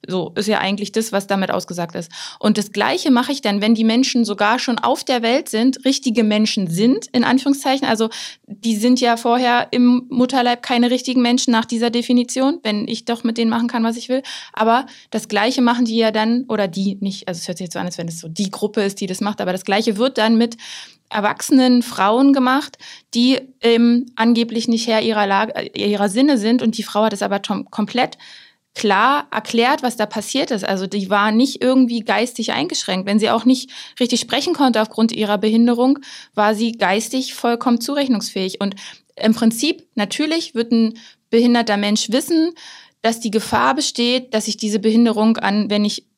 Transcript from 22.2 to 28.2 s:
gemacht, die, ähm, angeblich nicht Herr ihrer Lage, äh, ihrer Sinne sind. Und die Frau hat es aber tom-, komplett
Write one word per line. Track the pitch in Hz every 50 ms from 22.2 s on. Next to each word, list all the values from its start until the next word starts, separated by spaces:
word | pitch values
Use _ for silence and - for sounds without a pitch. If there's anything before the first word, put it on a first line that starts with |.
| 269 277 277
gemacht, | 277 254 254 262 285 302 - - _ - - - - _ _ -
die, | 233 240 254 269 - 262 - - _
ähm, | - 233 233 233 233 240 240 240 254 - _
angeblich | - 226 233 240 233 233 233 233 233 226 -
nicht | 233 226 226
Herr | - 226 220 220
ihrer | 226 220 214 208
Lage, | 196 196 196 214 226 -
äh, | - - - _ - 202 208
ihrer | 208 196 202 208
Sinne | 185 226 269 294 285 233
sind. | 202 220 240 254 254
Und | 226 226 -
die | 208
Frau | - - 208 214
hat | 220 214
es | 202 202
aber | 196 196 202 196
tom-, | - 208 190 - _
komplett | - - 208 196 - 240 247 247 - _